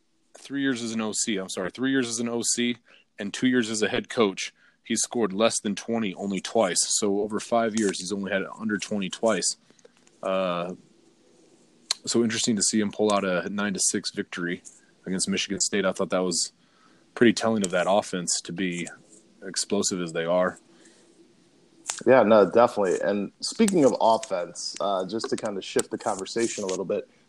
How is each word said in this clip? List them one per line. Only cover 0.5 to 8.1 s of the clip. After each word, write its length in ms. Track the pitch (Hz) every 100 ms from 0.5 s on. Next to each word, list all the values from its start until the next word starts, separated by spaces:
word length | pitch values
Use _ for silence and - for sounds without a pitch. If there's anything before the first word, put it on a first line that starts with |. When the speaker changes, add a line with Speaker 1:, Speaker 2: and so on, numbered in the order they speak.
| 135
Speaker 1:
years 200 | 135 123
as 100 | 117
an 80 | 113
O 120 | 110
C, 240 | 101 - 98
I'm 120 | 92
sorry, 220 | - 90
three 200 | - 131
years 180 | 135 120
as 120 | 117
an 80 | 117
O 140 | 117
C 340 | 110 - 120 120 _ - _ -
and 140 | 101
two 140 | - 127
years 240 | 127 110
as 120 | 110
a 60 | -
head 200 | 120 107
coach, 440 | - 104 92 - - _ _
he's 160 | - -
scored 320 | - 120 107
less 280 | 95 113 -
than 140 | 110
twenty 400 | 98 - 117 107
only 260 | 80 101 95
twice. 380 | - 113 98 85
So 400 | - - 104 98
over 200 | 104 104
five 380 | - 117 113 107
years, 220 | 104 87
he's 120 | 90